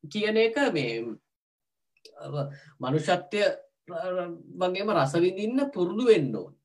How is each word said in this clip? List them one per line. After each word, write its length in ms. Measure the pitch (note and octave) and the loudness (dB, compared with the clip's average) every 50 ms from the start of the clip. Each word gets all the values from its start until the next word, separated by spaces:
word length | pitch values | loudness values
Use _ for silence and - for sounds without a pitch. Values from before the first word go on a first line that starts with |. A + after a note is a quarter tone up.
| - | -18
කියන 320 | D3 - G#3 G#3 G#3+ G#3+ | -8 -4 -2 -2 2 2
එක 200 | A3 A3+ A3+ A3+ C#4+ C#4 B3 | 4 2 2 2 2 0 2
මේ 220 | F3 D3+ B2+ A#2 A2+ A2+ A#2 A#2 G#2+ - _ _ _ _ _ _ _ _ _ _ _ _ _ _ _ _ _ - - | 2 0 -2 -2 -4 -4 -6 -8 -10 -12 _ _ _ _ _ _ _ _ _ _ _ _ _ _ _ _ _ -20 -20
අව 200 | - D3 C#3+ C#3 D3 C#3 - - - - - _ | -16 -12 -8 -6 -4 -6 -6 -8 -14 -20 -20 _
මනුෂ්‍යත්වය 640 | _ B2+ B2+ C#3+ D#3 D#3 F#3+ F3+ F3+ - - - G#3 G3+ F3+ - - - _ _ _ _ - F3 E3 F3+ F#3 F3+ F3+ F3 E3+ E3+ - C3+ - | _ -4 0 0 0 2 2 0 0 0 -4 -2 2 2 2 0 -2 -12 _ _ _ _ -12 -10 -6 -6 -4 -4 -4 -4 -6 -8 -12 -16 -16
වගේම 380 | - F3+ F#3 F#3 F#3 G3 G#3 G#3+ | -6 -2 -2 -2 0 -2 -2 0
රස 240 | G3+ E3 C3+ C#3+ - | 2 2 0 2 2
විඳින්න 460 | E3+ F3 F#3 F#3 F#3+ G#3 A3 B3+ C4+ C#4+ | 2 2 2 2 0 -4 -2 0 0 -2
පුරුදු 380 | C#4 - F#3 F3 F3 F#3+ G#3+ B3+ | -2 -2 -2 -2 -2 0 0 6
වෙන්න 260 | A#3 G#3+ F3 C#3+ A#2+ | 6 6 6 6 0
ඕනේ. 280 | G#2+ G#2+ - - - _ | -4 -6 -8 -10 -16 _